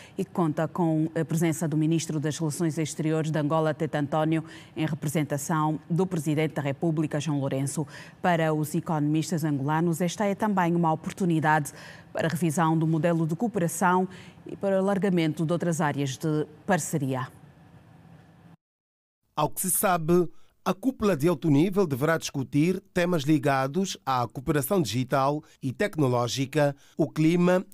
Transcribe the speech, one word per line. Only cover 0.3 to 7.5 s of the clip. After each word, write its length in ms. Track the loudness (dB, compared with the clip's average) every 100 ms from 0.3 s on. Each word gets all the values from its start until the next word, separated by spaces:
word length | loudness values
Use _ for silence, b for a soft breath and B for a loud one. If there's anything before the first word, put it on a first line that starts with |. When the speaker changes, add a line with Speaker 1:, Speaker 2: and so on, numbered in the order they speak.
Speaker 1:
conta 340 | -2 -2 0 -4
com 420 | 0 0 2 0
a 100 | -2
presença 440 | -2 0 0 0 -2
do 80 | 0
Ministro 420 | 2 0 -2 -4
das 180 | -4 -2
Relações 400 | -4 -2 -2 -2
Exteriores 520 | -4 -2 -2 0 0
de 80 | -2
Angola, 340 | 0 2 0
Tete 240 | -2 -2 -2
António, 460 | -2 0 2 0 -2 B B -4
em 80 |
representação 960 | -4 -2 -2 -2 -2 -4 -2 0 0 -2 -2
do 160 | -2
Presidente 500 | 0 -2 0 0 0
da 80 | -2
República, 580 | -4 -2 -2 0 -2 -2
João 180 | -2 -2
Lourenço. 480 | -2